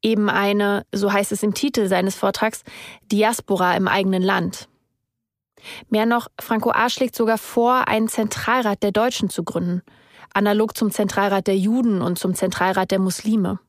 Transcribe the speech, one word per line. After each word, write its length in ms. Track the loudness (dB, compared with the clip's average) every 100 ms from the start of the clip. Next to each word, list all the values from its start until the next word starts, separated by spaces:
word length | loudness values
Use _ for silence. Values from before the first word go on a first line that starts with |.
Eben 260 | 2 2 2
eine, 560 | 2 2 2 2 0 -4
so 180 | -2 0
heißt 220 | 0 0
es 100 | -2
im 120 | -2
Titel 340 | -2 -2 0 2
seines 260 | 2 0
Vortrags, 480 | 0 -2 0 -2 -4 -18 -20 -20 -20 _
Diaspora 640 | 2 2 0 -2 0 2
im 140 | 2 2
eigenen 340 | 2 2 2
Land. 460 | 2 0 -2 -6 -18 _ _ _ _ _ _ _ _ _ -20 -20 -2
Mehr 160 | 0
noch, 240 | 2 0 -2 -16
Franco 320 | -4 -2 0
A. 180 | 2 0
schlägt 260 | 0 -4 0
sogar 220 | 0 0
vor, 500 | -2 0 2 2 2
einen 200 | 0 0
Zentralrat 760 | -2 -4 -4 0 0 0 0
der 100 | 0
Deutschen 380 | 2 0 0 -4
zu 120 | -4
gründen, 380 | -6 -4 -2 -4 -8 -20 _ -20 -6
analog 420 | 0 2 2 0 0
zum 140 | -2
Zentralrat 560 | 0 0 2 2 2 2
der 100 | 2
Juden 460 | 2 2 2 2
und 160 | 0 -2
zum 160 | -2
Zentralrat 560 | -2 -2 0 0 0 0
der 80 | 0
Muslime. 600 | 0 -2 -2 0 0 -4